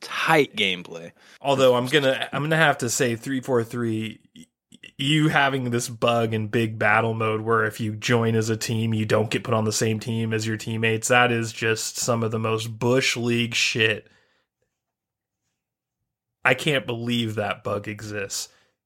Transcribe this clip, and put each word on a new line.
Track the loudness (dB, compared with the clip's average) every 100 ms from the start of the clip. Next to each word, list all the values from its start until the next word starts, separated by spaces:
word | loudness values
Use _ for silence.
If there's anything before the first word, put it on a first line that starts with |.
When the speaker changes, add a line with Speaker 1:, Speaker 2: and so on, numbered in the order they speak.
Speaker 1:
Tight | -12 -4 2 4 2
gameplay. | 0 -2 -2 -8 -14 -16 -20 -20 -6
Speaker 2:
Although | 0 4 6
I'm | 4 2
gonna, | 2 2 0 -2
I'm | -4
gonna | 0 2
have | 2 2
to | 0
say, | 0 0
three | -2 -4 -4
four | 0 0
three, | 0 -4 -2 -2 -6 -12 _
y-, | -20 -20 _ _ -20 -18 -4
you | 0 4 4
having | 4 2 2 -2
this | -2 -4
bug | -2 0 2 0
in | -2 -2
big | 0 0 0
battle | 2 4 2
mode | 0 -2 0
where | 2 2
if | 0 -2
you | -6
join | -4 0 2 4
as | 2 0
a | -2
team, | -2 -2 0
you | 0
don't | 2 2 2
get | -2
put | -2
on | 0
the | 0
same | 0 0 -2
team | -4 -4 -2
as | -2 -4
your | -6
teammates, | -4 -2 0 0 2
that | 4 4
is | 2 -2
just | -2 -2 -2 -4 -4
some | -2 0
of | -2
the | -2
most | -2 -2 -4 -2
Bush | 2 2 2
League | 0 0 0 0
shit. | 0 0 2 2 0 -8 _ _ _ _ _ _ _ _ _ _ _ _ _ _ _ _ _ _ _ _ _ _ _
I | 0
can't | 0 0 -2
believe | -2 -6 -2 -2 -2
that | -2 -4 -4
bug | -4 -6 -6
exists | -10 -10 -8 -8 -8 -10 _ _ _